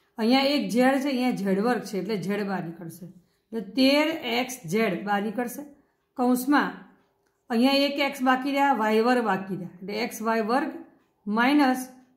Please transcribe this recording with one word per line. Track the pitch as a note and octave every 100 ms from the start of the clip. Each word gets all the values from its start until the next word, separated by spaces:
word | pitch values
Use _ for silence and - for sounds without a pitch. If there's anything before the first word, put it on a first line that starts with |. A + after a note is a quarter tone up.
| _ -
અહીંયા | A3 C4 C#4 C#4+
એક | G3
ઝેડ | A3 B3+ C#4
છે, | C#4
અહીંયા | B3 B3+ F#3
ઝેડ | G3 F#3+
વર્ગ | A#3 A3+ -
છે, | F#3+
એટલે | F3+ G#3+
ઝેડ | E3 G3+ G3+
બહાર | F#3
નીકળશે. | D#3+ E3 E3 - E3+ - _ _ -
એટલે | A3+ F#3+
તેર | C4 C4 D4 D#4 D#4+ A#3+
એક્સ | A#3+ B3+ - D#3
ઝેડ | G#3 A3 E3+
બહાર | G#3 G3+
નીકળશે. | G#3+ G#3+ A#3+ - D4 - _ _ _ -
કૌંસમાં | B3 B3 B3+ C#4+ F#3 - - _ _ _ _ _ -
અહીંયા | A#3 C4 C#4 C#4+
એક | -
એક્સ | C#4 C#4
બાકી | B3+ B3+ C#4 C#4
રહ્યા, | C#4 A#3
વાય | G#3+ A3
વર્ગ | A#3 B3 A3
બાકી | F#3+ G3 F3
રહ્યા, | E3+ -
એટલે | F#3+ G#3
એક્સ | A#3+ -
વાય | A3 A3+
વર્ગ | G#3+ C4 D4+ - - _ _ _ G#3
માઇનસ | G#3+ B3 D4 C4+ B3+ - - _